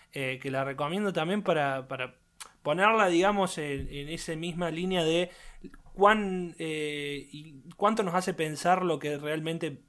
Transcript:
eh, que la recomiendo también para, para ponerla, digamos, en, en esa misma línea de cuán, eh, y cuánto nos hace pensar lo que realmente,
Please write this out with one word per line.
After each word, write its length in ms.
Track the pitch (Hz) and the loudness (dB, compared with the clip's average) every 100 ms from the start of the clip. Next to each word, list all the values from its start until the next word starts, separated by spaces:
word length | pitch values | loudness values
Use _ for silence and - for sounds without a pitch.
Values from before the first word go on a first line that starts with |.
| _ | _
eh, 260 | - 131 131 | -6 -4 -4
que 100 | 139 | -4
la 140 | 135 135 | -4 -2
recomiendo 480 | 135 147 185 208 | -2 -4 -2 -2
también 280 | 170 160 208 | 0 0 0
para, 460 | 196 156 143 135 127 | 0 2 0 -2 -6
para 300 | 131 127 - _ - - _ | -8 -8 -12 _ -20 -20 _
ponerla, 440 | - 156 202 226 196 | -2 4 4 6 6
digamos, 500 | 170 190 208 185 - | 6 4 4 2 0
en, 300 | 147 139 143 | -4 -4 -6
en 200 | 147 143 | -8 -8
esa 260 | 165 - 160 | -8 -8 -6
misma 340 | 170 165 170 | -6 -4 -4
línea 340 | 160 185 185 160 | -2 -2 2 2
de 240 | 165 175 - - - - - - | 2 0 -6 -20 -18 -18 -18 -12
cuán, 640 | - 196 214 202 185 175 160 | 6 6 6 2 -2 -4 -6
eh, 680 | 160 156 151 147 143 143 - | -6 -4 -4 -4 -6 -8 -10
y 300 | 147 156 139 - - | -16 -18 -20 -18 0
cuánto 280 | 202 220 | 2 2
nos 100 | 190 175 | 0 0
hace 180 | 180 | 0
pensar 500 | 180 156 151 175 185 | -2 -2 -2 2 4
lo 160 | 180 147 | 2 0
que 180 | 147 147 | -2 -4
realmente, 640 | 151 156 156 165 160 135 | -4 -4 -4 -4 -6 -8